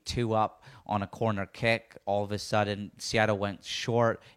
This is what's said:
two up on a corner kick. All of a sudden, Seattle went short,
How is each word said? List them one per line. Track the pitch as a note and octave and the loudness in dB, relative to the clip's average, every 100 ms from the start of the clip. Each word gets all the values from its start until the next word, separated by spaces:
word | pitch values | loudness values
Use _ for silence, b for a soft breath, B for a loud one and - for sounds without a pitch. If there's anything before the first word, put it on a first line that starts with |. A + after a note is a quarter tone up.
| - | -6
two | - A#2 | -4 0
up | A2 G#2 - b b - | 2 0 -2 b b -4
on | G#2 | -2
a | G2 | -2
corner | - A2+ G#2 F#2+ | -2 0 0 -4
kick. | - A2+ A2+ - - - | -2 2 2 -2 -10 -2
All | G2+ | -2
of | G2+ | 0
a | G#2 | -4
sudden, | - A2 G#2 G2+ G#2 - | 0 0 0 -2 -8 -10
Seattle | - A2+ G#2+ G#2 | -2 2 2 2
went | G2+ F#2+ | -2 -6
short, | - - - A#2 A#2 - b | -8 -6 -2 2 2 0 b